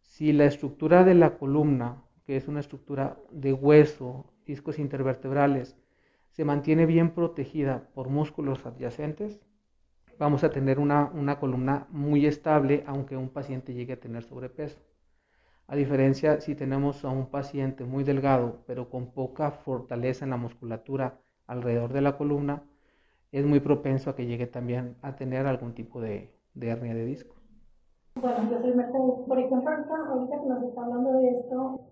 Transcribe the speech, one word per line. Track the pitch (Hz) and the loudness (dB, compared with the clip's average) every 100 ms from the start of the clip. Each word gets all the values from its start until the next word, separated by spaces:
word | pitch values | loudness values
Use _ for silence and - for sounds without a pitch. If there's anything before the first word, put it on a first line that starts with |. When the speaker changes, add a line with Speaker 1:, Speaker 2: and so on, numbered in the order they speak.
Speaker 1:
Si | _ _ 151 | _ _ 4
la | 147 | 6
estructura | 143 143 139 - 156 175 | 6 4 -8 -4 4 8
de | 185 | 10
la | 180 156 - | 8 8 4
columna, | 139 147 151 131 120 135 _ _ | 0 2 4 2 0 -8 _ _
que | - | -6
es | 135 135 | -6 -4
una | 147 | -8
estructura | 139 135 - 139 135 - - | -8 -14 -10 -6 -6 -8 -16
de | 156 135 | -6 -2
hueso, | 135 143 151 151 - 127 135 - _ | 2 8 10 8 2 -12 -12 -16 _
discos | - 139 - 151 | -12 -10 -8 -6
intervertebrales, | 139 139 135 131 135 139 143 139 123 _ _ _ _ _ _ | -6 -2 -2 -2 -4 2 2 2 -4 _ _ _ _ _ _
se | - | -4
mantiene | 147 143 147 160 165 | 0 0 2 4 6
bien | 165 165 | 4 4
protegida | 175 170 160 135 156 139 123 - | 2 -2 -2 -6 -2 -2 -2 -6
por | - 127 | -10 -4
músculos | 143 147 - 143 131 | -2 -2 -4 -4 -4
adyacentes, | 123 127 120 - 151 - 208 - _ _ _ _ _ _ _ - | -8 -10 -10 -6 -8 -6 -10 -12 _ _ _ _ _ _ _ -2
vamos | 147 143 | 0 2
a | 156 | 2
tener | 139 135 135 | 0 0 2
una, | 143 147 143 | 4 4 2
una | 156 143 143 | -2 -4 -2
columna | 139 123 127 143 - | -2 -2 -2 -2 -4
muy | 156 143 147 | -6 2 4
estable, | 147 147 160 151 139 143 - | 4 0 2 2 4 0 0
aunque | 139 135 | -8 -6
un | 131 131 | -8 -8
paciente | 143 135 131 127 | -10 -10 -10 -10
llegue | 123 123 | -10 -10
a | 123 | -10
tener | 123 117 | -10 -12
sobrepeso. | 113 123 127 - 151 - _ _ _ _ _ _ _ _ - | -12 -14 -14 -10 -12 -12 _ _ _ _ _ _ _ _ -6
A | |
diferencia, | 143 139 135 135 135 151 151 | -2 0 4 2 4 2 0
si | 151 | -2
tenemos | 143 135 135 143 139 | -6 -4 0 -2 -2
a | 135 | -6
un | 131 | -4
paciente | 131 139 131 143 135 131 | -4 -6 -6 -4 -4 -4
muy | 123 135 | -8 -4
delgado, | 139 135 139 131 120 - | 0 0 2 2 2 -6
pero | - 123 123 | -10 -10 -8
con | 127 127 | -10 -10
poca | - 131 - 147 | -8 -8 -4 -6
fortaleza | 147 - 127 - 120 127 127 | -4 -6 -6 -6 -4 -2 -4
en | 135 | -4
la | 123 | -6
musculatura | 117 - 117 113 - 135 127 - _ _ | -6 -10 -10 -10 -6 -4 -4 -8 _ _
alrededor | - 123 120 117 120 | -12 -6 -2 -2 0
de | 139 | 0
la | 143 | 0
columna, | 143 147 143 143 143 - _ _ _ _ _ _ | 0 -2 -2 -2 -6 -10 _ _ _ _ _ _
es | 139 | 0
muy | 147 143 | 4 4
propenso | 143 139 139 135 139 | 4 0 2 -2 -2
a | |
que | 131 | -6
llegue | 120 120 120 | -6 -4 -6
también | 127 123 123 123 117 | -6 -4 -4 -6 -10
a | 139 127 | -14 -8
tener | 131 131 | -4 -2
algún | 135 127 120 | 0 -2 -6
tipo | 117 113 123 | -10 -12 -8
de, | 113 101 - _ _ | -6 -6 -10 _ _
de | 135 117 | -8 -6
hernia | 120 120 | -4 -4
de | 113 | -4
disco. | 117 143 - - _ - - _ _ _ _ | -6 -8 -12 -20 _ -20 -20 _ _ _ _
Speaker 2:
Bueno, | - 247 240 220 | -6 -2 0 -2
yo | 233 | 0
soy | 247 | 2
Mercedes. | 247 240 262 254 - - | 2 0 0 0 0 -2
Por | 254 | 0
ejemplo, | 254 254 302 | 2 0 0
ahorita, | 302 302 311 277 | -4 -4 -6 -4
ahorita | 254 254 294 | -4 -4 -6
que | 277 | -4
nos | 247 | -4
está | 247 240 | -4 -6
hablando | 240 240 262 | -6 -2 2
de | 262 254 | 4 2
esto | 240 - 254 262 262 - | 0 -4 -6 -4 -8 -16